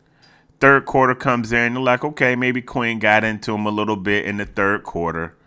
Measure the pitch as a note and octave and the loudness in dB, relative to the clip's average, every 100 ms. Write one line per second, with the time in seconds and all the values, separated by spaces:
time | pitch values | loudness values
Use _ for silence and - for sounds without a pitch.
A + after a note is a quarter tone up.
0 | _ _ _ _ _ - C3+ C#3 C3+ C3+ | _ _ _ _ _ 2 4 4 2 2
1 | C3 B2+ C3+ A#2+ A2 A#2 A#2+ B2+ C3 B2 | 2 2 0 -2 0 0 0 0 0 0
2 | D3+ D3+ B2+ B2 B2+ B2 - C3 A#2 A2+ | -2 -2 0 0 -2 -4 -6 -4 -4 0
3 | G#2+ G#2+ A2 G#2+ - G#2+ G#2+ G#2 G#2+ G#2 | 4 4 2 -4 -4 -4 -2 -2 -2 -2
4 | F#2+ G2+ G2 G2+ G2+ - G2 G2+ - F2 | 0 -2 -2 -6 -6 -2 0 0 -4 -6
5 | E2+ E2 E2 _ | -4 -4 -8 _